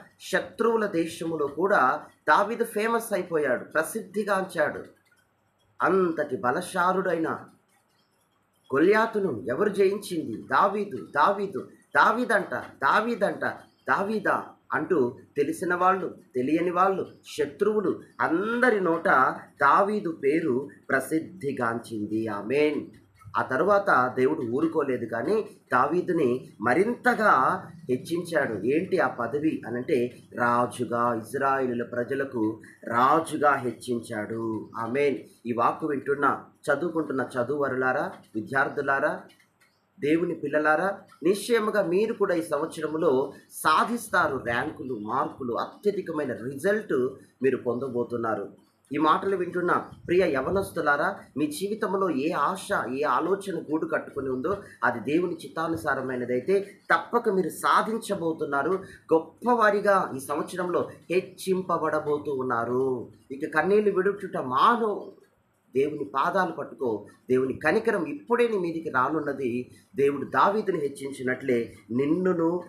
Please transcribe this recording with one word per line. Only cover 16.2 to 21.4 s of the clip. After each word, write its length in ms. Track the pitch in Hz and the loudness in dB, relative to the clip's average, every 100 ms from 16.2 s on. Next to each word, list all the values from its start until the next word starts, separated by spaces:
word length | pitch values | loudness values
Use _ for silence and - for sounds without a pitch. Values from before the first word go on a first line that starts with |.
| - 127 | -8 -4
తెలియని 360 | 131 165 180 | 0 0 2
వాళ్ళు, 340 | 175 190 185 - - - - | 2 2 2 -4 -10 -8 -4
శత్రువులు 600 | 139 - 208 214 180 - - - | -4 0 0 2 0 -2 -6 -2
అందరి 600 | 127 165 214 240 247 214 | 0 0 0 2 2 4
నోట 260 | 180 165 185 143 139 - - - | 2 2 4 4 4 0 -8 2
దావీదు 500 | 143 160 196 214 170 | 6 6 4 0 -4
పేరు 580 | - 139 160 160 123 143 - - | -2 0 2 2 0 -2 -10 -2
ప్రసిద్ధిగాంచింది. 1400 | 131 - 156 - - | -2 0 -2 -4 -8